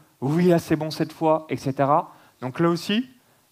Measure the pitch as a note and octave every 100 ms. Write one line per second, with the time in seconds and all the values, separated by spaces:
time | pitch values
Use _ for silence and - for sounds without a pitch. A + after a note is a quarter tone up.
0 | _ - B2+ D#3+ F3+ E3+ - D#3 D#3 -
1 | D#3 - D#3+ D#3 - B2+ C#3 C3+ C#3 D#3
2 | F#3 - _ - B2+ C3 E3+ E3 - G#3+
3 | B3+ - _ _ _